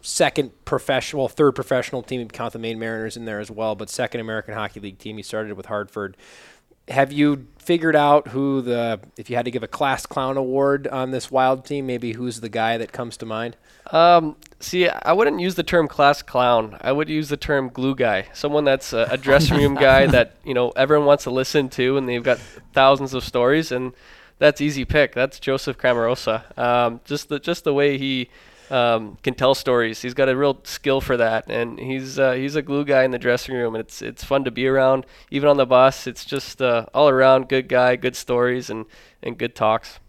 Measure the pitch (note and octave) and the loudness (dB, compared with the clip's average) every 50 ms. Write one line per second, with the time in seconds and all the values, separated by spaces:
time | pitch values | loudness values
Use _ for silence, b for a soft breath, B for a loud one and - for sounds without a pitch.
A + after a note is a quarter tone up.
0 | _ - - - E3+ C#3+ - - C#3 A#2+ _ _ _ - - C3 - - C#3 C3 | _ -8 -2 0 0 0 2 -2 -4 -4 _ _ _ -6 -6 -4 -2 -2 -2 -2
1 | - - - D3 C3+ A#2+ - - D3+ C#3+ B2+ - C3 - C3+ B2+ A#2+ - - B2+ | -2 -4 -4 -4 -4 -4 0 2 2 2 2 0 -4 -2 -2 -2 -2 -4 -8 -10
2 | B2 - C3 B2 A#2+ A2 - - A#2+ A#2 - A#2 A2+ A#2 A#2 A2 A2+ A2+ A2+ A2 | -8 -8 -8 -8 -8 -10 -10 -10 -10 -10 -8 -8 -8 -6 -6 -6 -8 -8 -6 -6
3 | A2 A2 G#2+ A#2+ A2+ A2+ G#2+ G#2 G#2+ - A2+ G#2 A2+ A2 G#2+ G2 G#2+ G2 - - | -8 -8 -10 -10 -10 -10 -8 -8 -10 -10 -8 -6 -4 -4 -4 -6 -8 -12 -6 -6
4 | B2+ A2+ - B2 A2+ A2+ A2 A2 G#2 - A2 A2 G#2+ G2+ - G#2+ G2+ G2+ F#2+ _ | -6 -4 -4 -8 -8 -6 -8 -8 -8 -8 -8 -8 -8 -8 -10 -12 -16 -16 -16 _
5 | - G#2+ G#2+ G#2+ G2+ - - A2 A2 G#2+ G#2 F#2+ F#2+ - A2 G#2 G#2 - _ A2 | -16 -14 -14 -14 -14 -10 -8 -8 -8 -8 -10 -14 -12 -8 -6 -6 -6 -6 _ -8
6 | G#2 F#2+ G2 b b b b b b b b b b b _ _ _ - - C3 | -8 -8 -10 b b b b b b b b b b b _ _ _ -6 0 0
7 | C#3 C#3 C#3+ D3 D3 D3 C#3+ C#3 B2+ - _ _ - - F3 E3+ D#3+ E3 D3+ D3+ | 0 0 2 2 2 2 2 -2 -6 -18 _ _ -2 -2 -2 0 2 2 2 4
8 | D3 C#3+ D3 D3+ D3 B2 A2 C3 C#3 C#3 C#3 C3+ B2 B2 A#2+ A#2+ A#2 A2+ A2+ G2+ | 4 6 4 4 2 0 -6 -4 -2 0 -2 -2 -2 -2 -2 -2 -2 -2 -4 -6
9 | - - _ - A2 - B2 A#2 A#2+ B2 A#2 B2+ A2 G#2+ - - D3+ C#3 C3+ B2 | -8 -18 _ -20 -12 -6 -4 -4 -4 -4 -6 -6 -8 -8 -6 -2 -2 -2 -2 -2
10 | - - - D3 C3 C3 C3+ C3+ C3+ B2+ B2+ C3+ C#3 C#3 C#3+ C#3+ C#3 C3 C3+ C3 | -6 -8 -6 -4 -4 -2 -2 -2 -2 -2 0 0 2 2 2 0 -2 -6 -4 -4
11 | C3 C3 C3 B2+ - - C3 C3 C3 C3 C3+ C3 - - D3 C#3+ C3+ C3 B2 A#2+ | -4 -4 -4 -8 -8 -2 0 2 2 2 2 0 -4 -8 -8 -6 -6 -6 -6 -6
12 | B2+ A#2+ A2+ A2+ B2 B2 A2+ A2+ A2 A2+ G#2 A#2 A2 A2+ A#2 A#2 A2+ G#2 - - | -6 -6 -8 -6 -8 -8 -8 -8 -12 -8 -4 -2 -2 0 -2 -2 -4 -10 -10 -12
13 | B2 A#2 G#2+ - - A2+ A2+ A2 A#2 A#2+ A#2 _ b b b b b b - D#3+ | -12 -12 -12 -14 -12 -10 -8 -8 -8 -10 -10 _ b b b b b b 2 4
14 | E3 F3 F3 E3+ E3 D3+ D3+ _ - - - _ - - - F#3 F3+ E3+ - - | 6 8 6 6 4 2 -8 _ -20 -20 -20 _ -12 -6 -2 0 0 0 0 -2
15 | - - E3 G3 A3+ C#4+ - F3+ F3 F#3 F3+ - E3 - - F3 D#3+ C#3+ - - | 0 0 2 4 2 2 0 0 -4 -4 -2 -4 -4 2 2 2 2 2 2 4
16 | D3 C#3+ C#3+ - - - - B2 B2 B2 A#2+ A2+ A2 A2 G2+ - - - C#3 D3 | 4 4 4 2 -4 -4 -2 0 2 4 4 2 2 -2 -8 -8 -4 -2 -2 -2
17 | D#3 D#3 D#3 D3+ D3+ C#3 D3 C#3 - - D3+ C#3 C3+ B2+ - - B2+ C3+ C3+ C3 | -2 -2 -4 -6 -4 -4 -6 -8 -4 -2 -2 -2 -2 -4 -6 -4 -2 -2 0 0
18 | B2+ A2+ G#2 F#2 F#2+ - - - - D3 D3 D3+ D3+ C#3 C3+ C3+ - - - A2+ | 0 0 0 -2 -4 -6 -12 -6 -6 -2 0 2 2 2 0 0 -2 -4 -2 -2
19 | A#2 - B2 C3 C3+ C3+ C3+ C#3+ D#3+ - - D3 C#3+ C#3+ C#3 C3+ C#3 C3+ C3 C3+ | 0 0 -2 -4 2 4 4 6 6 4 2 4 2 2 2 4 6 6 8 8
20 | C3+ C3+ C3 B2 A#2 - - _ _ B2 C3 B2 B2 A#2+ - - C3+ C#3 D3+ D3+ | 6 6 4 4 2 2 -2 _ _ -6 -2 -2 -2 -2 0 0 2 4 4 4
21 | D3 C#3+ C#3+ C#3+ - C3+ B2+ C3 C3 - - D3+ C#3 B2+ - - B2 B2+ C3+ C#3 | 6 6 4 4 2 -4 -2 -2 -2 0 0 0 0 0 -2 -2 0 0 0 0
22 | C3+ B2 B2 A#2+ A#2 B2+ B2 A#2 - - - - - - _ C3+ C3+ C3+ C#3 C3+ | -2 -2 -4 -2 0 0 -2 -2 -2 -20 -20 -20 -20 -4 _ 4 6 6 6 4
23 | C#3 C3+ C3 B2+ - - - B2 A#2+ B2 C#3+ D#3+ D#3+ - C3 B2 B2+ B2+ B2 b | 0 -6 -6 -8 -8 -4 -2 0 2 2 2 2 0 -2 -4 -6 -6 -8 -12 b
24 | b b b b b b b b D3 D3+ D3 - C#3+ D3+ D3 C3+ B2+ - D3+ D3+ | b b b b b b b b 4 4 4 4 -4 -4 -2 -4 -6 0 2 2
25 | C#3+ B2 - A#2+ B2+ C3+ C3+ - - - C3+ C3+ - - B2+ - - B2+ B2 A#2+ | 2 2 2 -2 -2 -2 -4 -8 -4 -4 -4 -2 -2 -6 -8 -2 0 0 2 2
26 | A#2 A2+ A#2+ - - - A2 A2 - - - - B2 B2 A#2+ B2 B2 A#2 A#2 A#2+ | 2 0 -2 -2 -2 -4 -4 -4 -6 -12 -8 -4 0 0 2 2 2 0 -2 -6
27 | _ - C#3+ D3 - _ D3 C#3+ - - F3 - - D#3 C#3+ C#3 C#3+ C#3+ C#3 C3+ | _ -8 -8 -8 -6 _ -8 -8 -4 -6 -6 -4 -2 -2 0 2 2 2 2 0
28 | C3+ C3+ C3+ C3 B2 _ b b b b b b b b C3+ B2+ A#2+ A#2+ A#2 A2+ | -4 -4 -4 -4 -6 _ b b b b b b b b 0 0 2 2 2 0
29 | A2 G#2 G2+ - _ C3 B2+ - C3+ C3 C#3 - - C3+ B2+ A#2+ A#2 A2+ A2+ - | -2 -8 -16 -8 _ -6 -4 0 2 2 2 0 0 0 0 2 0 -2 -4 -6
30 | - B2 B2 C3 C3+ C3 B2+ C3 C#3+ C#3+ C3+ - _ - - - - D3 C3+ C3+ | -10 -8 -2 0 0 0 2 2 0 0 -2 -2 _ -16 -16 -8 -2 -2 -2 0
31 | C3 - C3 A#2+ A#2 A2+ A2+ A2 - - A2 A#2 A#2 A#2 A#2 - - B2+ C3 C3+ | 0 -2 0 0 2 0 0 -2 -4 -4 -4 -4 -4 -4 -6 -10 -8 -8 -6 -8
32 | C3 C3 C3 C3 C3+ C3 B2+ B2+ C3 C#3 C#3+ D#3 C3+ C3 C#3 C#3+ D3 C#3+ C#3 C3 | -8 -8 -2 0 0 0 0 0 -4 -4 -4 -4 -4 -2 -4 -4 0 2 2 4
33 | C3 C3 B2+ A#2+ A#2+ C3 A#2+ B2 - - C3 B2 A#2+ A#2 A2+ A2 A2+ - - - | 4 2 0 -2 0 0 0 0 -2 -6 -4 -2 -2 -2 -4 -4 -8 -10 -12 -12
34 | G#2+ A2+ A#2 - - - C#3 C3+ C3+ B2+ A2+ A#2+ B2+ C3 C3 C3+ C3 C3 C3+ C3+ | -12 -12 -12 -12 -6 -2 -2 -2 -2 -2 -4 -2 -2 0 2 4 4 4 2 2
35 | C3 b b b b b - C#3 C#3 D3 C#3+ C#3+ C3+ B2 C3 B2+ C3 C3+ C3 - | -2 b b b b b -6 0 4 4 4 4 4 4 6 6 6 6 4 0
36 | - B2+ A#2 - - - - C#3 - - - _ C3 B2 A#2+ A#2 A2 - _ C3 | -10 -12 -12 -12 -12 -8 -8 -8 -8 -10 -6 _ 0 0 0 0 -2 -2 _ 4
37 | D3 D3 C3 C3 C3 C3 C3 C3+ C3 C3 C3+ C3 C3 - C3 B2 B2+ B2+ B2 A#2+ | 4 4 6 6 6 6 6 6 4 2 -2 -2 0 2 2 4 4 4 2 2
38 | - B2+ A#2+ - - - B2+ A#2+ A#2+ B2 B2 B2+ A#2+ - G#2+ A2 A2 _ b b | -2 -4 -4 -4 -6 -2 0 0 2 0 0 -2 -6 -8 -10 -10 -10 _ b b
39 | b b b b - - A#2+ - A2+ A#2 _ - A2 G#2+ A2 A2+ - - - - | b b b b -10 -10 -8 -6 -8 -8 _ 0 0 0 0 0 -4 -10 -20 -20
40 | _ | _